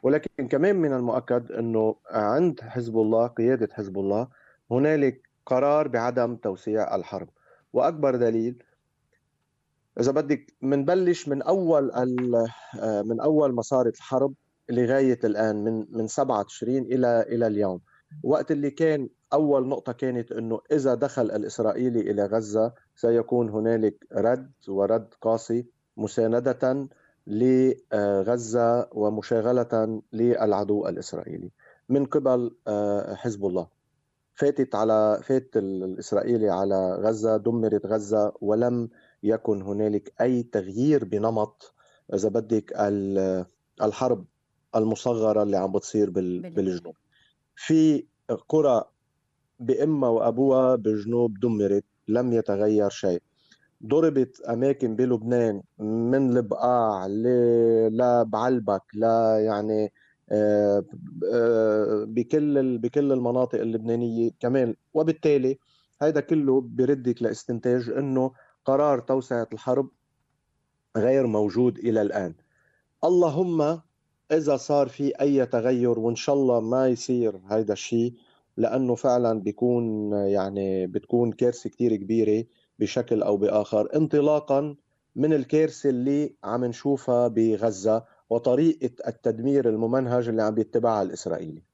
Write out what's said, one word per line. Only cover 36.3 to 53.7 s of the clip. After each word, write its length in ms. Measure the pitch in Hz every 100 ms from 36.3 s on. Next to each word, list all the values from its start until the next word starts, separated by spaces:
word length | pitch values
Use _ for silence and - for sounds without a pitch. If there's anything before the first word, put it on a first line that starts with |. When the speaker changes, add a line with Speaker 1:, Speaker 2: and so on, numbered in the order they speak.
| 120 107
Speaker 1:
على 460 | 92 98 95 92 92
غزة، 420 | 104 113 110 110
دمرت 480 | 107 117 110 104 98
غزة، 480 | 110 101 107 101 -
ولم 480 | 101 107 123 123 117 _ _ _
يكن 380 | 104 110 - 101
هنالك 520 | 95 101 107 104 - _
أي 220 | 120 127
تغيير 600 | 120 107 95 98 139 147 98
بنمط، 680 | 101 113 117 107 _ - _ _ _ _
إذا 160 | 98 104
بدك، 440 | 107 107 113 - -
ال-، 680 | 104 101 98 98 95 92 90 _ _ _
الحرب 440 | 107 104 127 110 87 _ _ _ _ 113
المصغرة 680 | 110 110 127 117 110 107
اللي 140 | 104 98
عم 140 | 95
بتصير 380 | 98 - 107 101
بال-، 320 | 90 90 90
Speaker 2:
بالجنوب. 140 | 87 85
Speaker 1:
بالجنوب. 400 | 95 87 85 - _ _ _ _ _ -
في 500 | - 160 156 147 - _ - 113 _
قرى 340 | 156 143 117 - _ _ _ _ _ _ _
بأمها 500 | 120 123 151 151 127
وأبوها 680 | 113 113 113 135 131 131 127
بالجنوب 640 | 110 107 101 120 120 98
دمرت، 440 | 120 110 101 101 - _ -
لم 260 | 113 127
يتغير 560 | 117 110 98 107 107 101
شيء. 320 | - 98 87 _ _ _ _ _